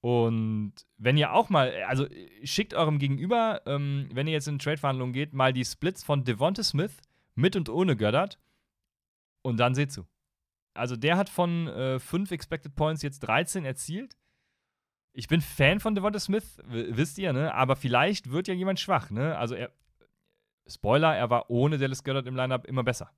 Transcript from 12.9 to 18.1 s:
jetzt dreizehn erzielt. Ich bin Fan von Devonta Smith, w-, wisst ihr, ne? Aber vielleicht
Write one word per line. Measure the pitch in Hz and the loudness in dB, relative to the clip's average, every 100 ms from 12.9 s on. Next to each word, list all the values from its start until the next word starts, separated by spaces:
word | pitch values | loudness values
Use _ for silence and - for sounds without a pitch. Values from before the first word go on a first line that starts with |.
| 160 | 0
jetzt | 143 139 | -6 -6
dreizehn | 113 120 170 190 143 | 0 0 0 -4 -6
erzielt. | 131 - 180 254 _ _ _ _ _ _ _ _ _ _ | -8 -8 -8 -10 _ _ _ _ _ _ _ _ _ _
Ich | - - | -14 0
bin | 165 | 0
Fan | 143 - 143 202 | 0 4 4 4
von | 220 202 | 0 0
Devonta | 202 208 | 0 -2
Smith, | - 208 - - - | -2 -2 -4 -20 -8
w-, | 117 101 113 | -6 -2 0
wisst | 160 - | -2 -2
ihr, | 190 | -2
ne? | 127 156 | 0 0
Aber | - 131 131 | 2 2 2
vielleicht | 127 123 165 | 2 4 4